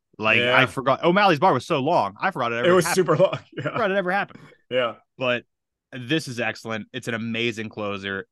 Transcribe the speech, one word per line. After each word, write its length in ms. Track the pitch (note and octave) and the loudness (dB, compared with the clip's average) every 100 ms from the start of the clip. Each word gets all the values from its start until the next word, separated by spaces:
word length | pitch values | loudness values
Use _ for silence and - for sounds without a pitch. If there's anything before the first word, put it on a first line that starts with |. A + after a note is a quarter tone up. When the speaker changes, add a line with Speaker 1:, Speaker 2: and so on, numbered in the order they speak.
| _ - | _ -2
Speaker 1:
Like, 200 | G#2+ A2 | 2 4
Speaker 2:
Yeah. 180 | B2 B2+ | 4 4
Speaker 1:
I 80 | C3 | 4
forgot. 380 | C#3 B2+ B2+ | 0 0 2
O'Malley's 360 | E3 G3 G3+ D3 | 2 4 4 4
bar 140 | F#3 | 4
was 120 | C3 - | 2 0
so 140 | D3+ | -2
long. 360 | C3+ E3 G2 G2+ | 2 0 0 -2
I 100 | F#3+ | -6
forgot 200 | E3 A#2+ | -2 -4
it 60 | A#2 | 0
ever 120 | E3+ | 4
Speaker 2:
It 40 | |
was 120 | F#3 E3+ | 4 4
Speaker 1:
happened. 200 | F3+ F3 | 0 2
Speaker 2:
super 100 | C#3+ | 2
long. 220 | F#3+ C#3 - | 2 0 -10
<laughs> 120 | - | -10
Yeah. 100 | - | -8
Speaker 1:
I 20 | |
forgot 200 | - G3+ | -2 -2
it 60 | G3 | -2
ever 140 | F3+ | -2
happened. 280 | G3 F#3 - D3 _ - | -4 -4 -12 -20 _ -6
Speaker 2:
Yeah. 260 | B2+ A#2+ G#2+ _ - | -2 -2 -6 _ -6
Speaker 1:
But 260 | B2+ A#2+ _ _ _ _ _ | -2 -2 _ _ _ _ _
this 340 | C3 A#2+ D#3+ C#3+ | -14 -4 -4 -2
is 120 | A#2+ | -4
excellent. 480 | A2 A2 A2+ A2 G2+ | -4 -4 -8 -8 -8
It's 140 | C3 A#2+ | -10 -6
an 60 | |
amazing 560 | A2+ A2+ A2+ A#2+ G#2+ A2 | -6 -4 -2 -2 -4 -10
closer. 580 | A2 G2+ G2+ G2 G2 - | -8 -8 -6 -6 -8 -8